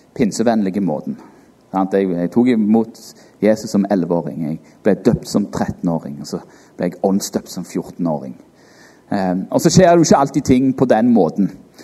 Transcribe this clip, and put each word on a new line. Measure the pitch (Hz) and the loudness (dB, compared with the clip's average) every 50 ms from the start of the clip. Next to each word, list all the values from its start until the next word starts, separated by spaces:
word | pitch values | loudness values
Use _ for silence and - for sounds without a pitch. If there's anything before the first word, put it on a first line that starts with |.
| _ _ - | _ _ -4
pinsevennlige | - 131 98 - - 113 120 113 110 101 92 92 104 | -2 -2 -2 -2 -2 -2 0 0 0 0 -2 -2 -2
måten. | 101 85 76 71 - - - - - - - - _ _ _ _ _ _ | -2 -2 -4 -4 -6 -10 -12 -12 -14 -20 -20 -20 _ _ _ _ _ _
Sant? | - 95 98 92 101 | -4 -4 -2 0 0
Jeg, | 98 98 95 | 0 0 0
jeg | 87 85 87 87 | 0 -2 -4 0
tok | - 117 120 127 | 2 2 2 4
imot | 123 110 107 101 110 113 110 113 - - - - - - - - _ _ | 2 2 2 2 2 2 2 0 -6 -16 -20 -20 -20 -20 -20 -20 _ _
Jesus | 98 104 110 107 - 113 | 2 2 2 0 -2 -2
som | - 101 98 - | 0 0 0 0
elleve-åring. | 104 92 85 85 87 85 76 73 64 78 82 73 | 0 0 0 0 -2 -2 -2 -4 -6 -6 -6 -6
Jeg | 80 - - - _ _ - | -6 -8 -10 -16 _ _ 0
ble | 110 95 - - | 0 0 2 2
døpt | - - - - - | 0 0 0 -2 -4
som | - 113 101 - - | -2 -2 -2 -2 -4
trettenåring, | - 104 - 101 - - 87 82 80 - 71 73 73 78 | -6 -6 -6 -6 -6 -4 -4 -4 -4 -6 -10 -14 -14 -12
og | - | -12
så | - 85 - - - - _ _ _ - | -12 -12 -12 -16 -20 -20 _ _ _ -6
ble | - 90 | -6 -6
jeg | 85 - - | -4 -2 -2
åndsdøpt | 98 95 101 - - - 107 - - | 0 0 -2 -2 -4 -6 -8 -8 -10
som | - 92 87 - | -12 -12 -12 -8
fjortenåring. | - 160 - - - - 90 85 76 71 67 65 64 - - _ _ _ _ _ _ - - - _ _ _ - | -8 -8 -8 -8 -8 -6 -4 -4 -4 -4 -8 -12 -16 -18 -20 _ _ _ _ _ _ -20 -20 -20 _ _ _ -8
Eh, | - 101 95 92 90 92 90 - | -6 -4 -2 -2 -2 -4 -4 -4
og | - - | -2 0
så | - 170 - | 2 4 4
skjer | - 185 170 | 6 6 6
det | 175 175 | 6 6
jo | 160 - | 4 4
ikke | 180 147 143 | 4 4 2
alltid | 143 - 151 127 - | 0 -2 -2 0 2
ting | 135 127 135 135 131 - | 2 2 2 0 0 0
på | 139 123 | 2 2
den | 120 110 113 123 120 | 2 4 4 4 4
måten, | 110 87 78 76 - 98 85 - - - _ _ - | 4 2 2 0 -2 -2 -2 -4 -8 -20 _ _ -20